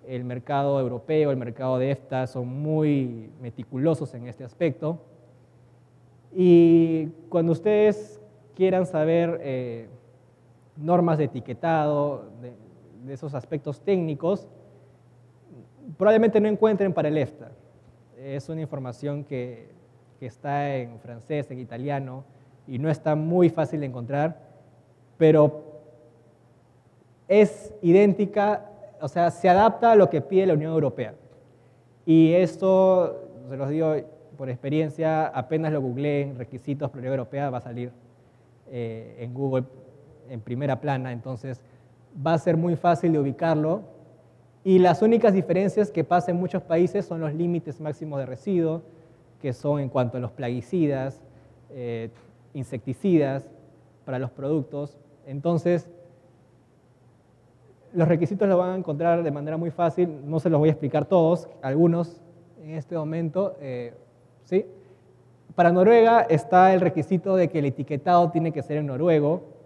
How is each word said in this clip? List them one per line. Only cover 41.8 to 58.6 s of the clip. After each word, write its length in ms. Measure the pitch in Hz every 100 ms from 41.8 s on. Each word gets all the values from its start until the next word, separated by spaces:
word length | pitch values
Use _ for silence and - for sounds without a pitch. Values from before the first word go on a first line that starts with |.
| _ _ _ 175 147
va 60 |
a 60 | 165
ser 180 | 180 165
muy 200 | 170 170
fácil 360 | 175 165 175
de 60 | 156
ubicarlo. 640 | 139 - 165 156 151 196 - - - _ _ _ _ _
Y 140 | 190 185
las 240 | 180 165
únicas 320 | 220 233 226
diferencias 560 | 190 - 175 196 - 208
que 120 | 165
pasa 280 | 147 175 175
en 80 | 175
muchos 240 | 185 190
países 420 | - 170 180 202
son 160 | - 165
los 140 | 156
límites 440 | 151 175 170 165 135
máximos 380 | 151 - 156 143
de 80 | 127
residuo, 540 | 127 - 180 165 165 - - _ _ _ _
que 120 | 143
son 280 | 120 147 147
en 100 | 131
cuanto 260 | 135 123 127
a 40 |
los 100 | 123
plaguicidas, 880 | - 123 123 - 185 151 135 135 135 - _ _ _ _
eh, 400 | 135 120 117 113 - _ _ _
insecticidas 920 | 143 123 127 135 123 196 170 139 135 - - - _ _ _ -
para 120 | 127
los 120 | 131
productos. 680 | - 139 156 135 143 143 - _ _ 143
Entonces, 640 | 139 170 170 170 175 - - - _ _ _ _ _ _ _ _ _ _ _ _ _ _ _ _ _ _
los 160 | 175 165
requisitos 400 | 165 170 196 202
los 100 |
van 120 | 180